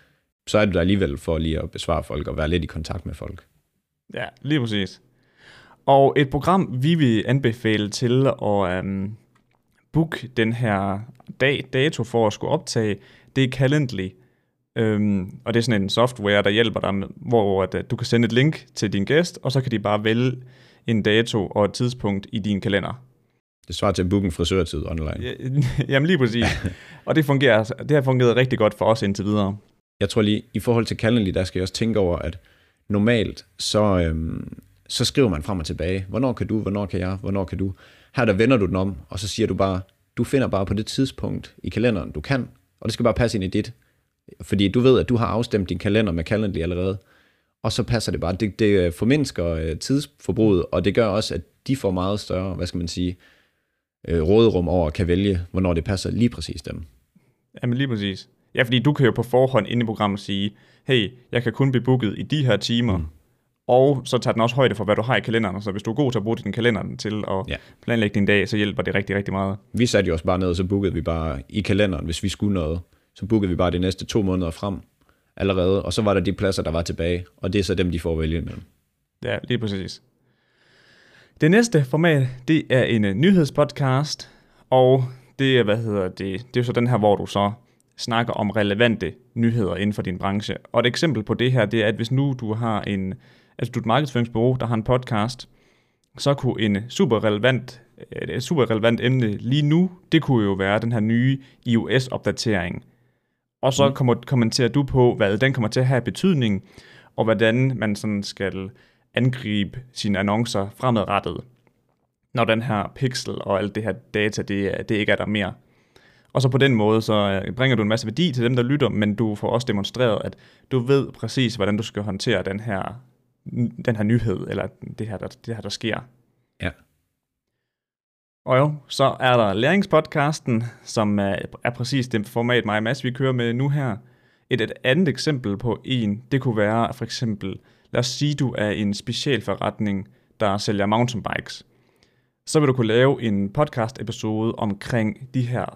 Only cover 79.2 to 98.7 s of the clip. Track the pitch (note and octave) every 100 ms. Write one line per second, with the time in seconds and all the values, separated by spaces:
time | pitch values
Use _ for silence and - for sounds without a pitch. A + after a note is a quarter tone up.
79.2 | A#2 A2 - A#2+ G#2+ G2 F2 - _ _
80.2 | _ _ _ _ _ _ _ _ _ _
81.2 | _ - D3+ G3+ A#3 D#3 C3 D#3 E3+ D3
82.2 | B2+ - - D#3+ - B2+ F2+ A2+ G2+ F#2+
83.2 | E3+ F#3+ C#3+ - D3 - C#3 C3 D3+ -
84.2 | - _ _ _ - C3 B2+ C3 B2+ -
85.2 | _ - C3+ B2+ G#2 G#2+ A2+ G#2 F#2 -
86.2 | F#2+ F#2+ - B2 A#2+ A#2 A#2+ A#2+ G#2 F#2+
87.2 | F#2 G2+ G2+ A2 _ _ _ - - A2+
88.2 | A#2 - G#2 A2 G2+ G2+ A#2+ G2+ E2 -
89.2 | _ A#2 A#2 A#2 F#2 F2 G#2 G2+ F#2+ F2+
90.2 | G2 G2+ G#2+ - - - A#2 B2 E3 A2
91.2 | G#2 G#2+ B2+ B2+ G#2 A2+ G#2+ G#2 A#2 C3
92.2 | C#3 B2+ A2 G#2+ A#2 G#2 - G2 F#2+ F#2+
93.2 | _ _ _ - A2+ B2 A#2 B2 D3 A#2+
94.2 | A#2 A2+ B2 B2+ A#2 A2+ A2 B2+ B2+ A2
95.2 | A2 - - _ _ _ _ _ _ -
96.2 | C#3+ C#3 B2+ - G#2+ G2+ A#2+ - F3 A2
97.2 | G#2+ G#2 B2 B2+ B2+ - _ - - -
98.2 | - D#2+ B2+ E3+ A2+